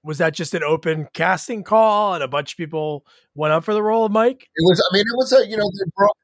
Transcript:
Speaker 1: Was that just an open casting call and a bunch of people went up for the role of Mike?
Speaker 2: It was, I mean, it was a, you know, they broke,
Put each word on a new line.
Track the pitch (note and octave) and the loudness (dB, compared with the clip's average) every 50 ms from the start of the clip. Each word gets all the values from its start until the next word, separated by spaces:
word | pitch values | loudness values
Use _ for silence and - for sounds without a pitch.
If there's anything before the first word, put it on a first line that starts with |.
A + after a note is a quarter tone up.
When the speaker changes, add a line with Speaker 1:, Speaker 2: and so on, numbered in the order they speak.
| _ | _
Speaker 1:
Was | D3+ D#3 C3+ | -10 -4 -2
that | E3+ D#3+ D3+ | -2 -2 -2
just | - E3 - - | -4 -8 -6 -4
an | E3+ D3+ | -4 0
open | D3 D#3+ D#3 - E3 D#3+ D#3 D3+ - - | 0 -2 0 0 -4 -4 -4 -6 -10 -4
casting | - E3+ F3+ F#3+ F3 - - A#3+ G#3+ F#3 | -2 0 0 0 -2 -4 -8 -8 -10 -4
call | - G#3+ A3 A3 A3 G#3 G#3 G#3 G3+ F3+ | 2 2 4 4 4 2 2 0 0 -2
and | D#3+ C#3 | -4 -4
a | |
bunch | B2+ C3+ D3 D3 - - | -4 -4 -4 -4 -6 -10
of | |
people | - E3 D#3 E3 D#3 D3+ D3+ D3 C#3 _ _ _ _ _ _ _ | -12 -10 -8 -6 -6 -4 -4 -6 -8 _ _ _ _ _ _ _
went | C#3 D3+ D3+ D#3 | -4 0 0 0
up | E3 E3 | 0 0
for | G#3+ G#3 | -2 -2
the | G#3+ G#3+ | 0 0
role | G#3+ A3 A3+ A3+ | 0 2 2 0
of | G#3+ | 2
Mike? | G3+ A3 A3+ B3 C4+ _ - _ _ | 2 2 2 2 0 _ -16 _ _
Speaker 2:
It | - E3 | 2 4
was, | F3+ F3+ F3 - - | 4 4 4 2 2
I | F#3+ | 2
mean, | G3 | 0
it | G#3 A#3 A#3 | 0 0 -2
was | B3 C4 - B3+ | -2 0 4 4
a, | C4+ - | 4 4
you | G3+ A3 | 4 -2
know, | G#3+ G#3 G3+ | -2 -2 -2
they | G3 G3 F#3+ E3 - | -4 -6 -8 -8 0
broke, | - G3+ G#3 - _ | 2 2 2 2 _